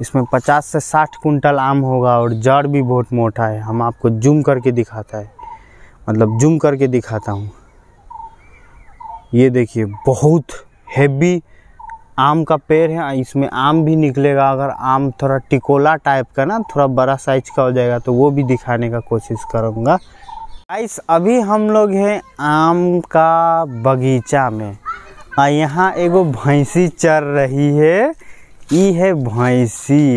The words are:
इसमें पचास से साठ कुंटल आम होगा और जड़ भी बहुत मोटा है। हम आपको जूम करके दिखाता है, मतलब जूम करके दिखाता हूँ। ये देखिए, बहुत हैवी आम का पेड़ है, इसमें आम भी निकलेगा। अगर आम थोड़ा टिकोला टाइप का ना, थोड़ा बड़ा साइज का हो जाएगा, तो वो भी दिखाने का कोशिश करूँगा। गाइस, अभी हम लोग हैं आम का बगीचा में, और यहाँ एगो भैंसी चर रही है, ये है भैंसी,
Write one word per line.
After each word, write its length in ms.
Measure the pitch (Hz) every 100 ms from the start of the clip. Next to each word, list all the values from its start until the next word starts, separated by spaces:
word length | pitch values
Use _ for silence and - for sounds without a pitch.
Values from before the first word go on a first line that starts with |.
इसमें 240 | 123 135 123
पचास 340 | 131 - 147 -
से 140 | 156
साठ 360 | - 156 151 -
कुंटल 360 | 156 147 147 143
आम 220 | 135 139
होगा 380 | 131 127 123 120
और 120 | 117
जड़ 320 | 113 123 139 143
भी 160 | 143
बहुत 300 | 127 127 120
मोटा 340 | 123 113 113 113
है। 140 | 107
हम 220 | 110 113
आपको 280 | 117 - 120
जूम 320 | 113 131 151
करके 300 | 143 131 123
दिखाता 460 | 120 110 113 - 107
है, 120 | 107 - - - - - - - -
मतलब 300 | 110 110 113
जूम 200 | 147 160
करके 280 | 147 135 131
दिखाता 440 | 123 - 110 -
हूँ। 180 | 101 104 - - - _ _ - - 906 - - - - - - - - - -
ये 160 | 120 131
देखिए, 340 | 123 117 113
बहुत 600 | 107 104 - 120 147 165 - - - _ - 135
हैवी 460 | 143 139 175 175 - - _ - - - - -
आम 240 | 139 160
का 120 | 151 151
पेड़ 340 | - 156 165
है, 280 | 165 143 135
इसमें 280 | 123 139 135
आम 360 | 123 139 160
भी 120 | 156 160
निकलेगा। 540 | 147 131 143 139 135
अगर 200 | 135 139
आम 400 | - 131 135 139
थोड़ा 260 | - 139 135
टिकोला 560 | - 135 - 139 147 160
टाइप 300 | 147 135 123 -
का 80 |
ना, 140 | 143 226 214
थोड़ा 120 | 143 139
बड़ा 300 | 127 127 135
साइज 320 | - 135 -
का 120 | -
हो 100 | 131
जाएगा, 260 | 127 123 120
तो 140 | 127
वो 180 | 123 143
भी 120 | 139
दिखाने 480 | 127 127 - 117 117
का 100 | 117
कोशिश 440 | - 113 - 113 -
करूँगा। 440 | 113 113 110 123 185 - - - - - - -
गाइस, 280 | 196 226 - -
अभी 300 | 165 185 247
हम 300 | 202 214 214
लोग 220 | 214 208
हैं 280 | 196 202 202 - -
आम 600 | 147 156 160 175 175 175
का 640 | 170 160 165 165 165 165
बगीचा 840 | 156 120 123 131 131 127 - 143 131
में, 260 | 107 104 101 - - - - - -
और 100 | 143
यहाँ 440 | 147 151 160 185
एगो 320 | - 175 185
भैंसी 640 | 170 117 143 143 139 175 180
चर 340 | - 165 156
रही 460 | 143 143 135 139 147 147
है, 380 | 156 185 277 320 - - - - -
ये 180 | 151 196
है 200 | 170 190
भैंसी, 840 | 165 123 113 123 123 120 - - 143 143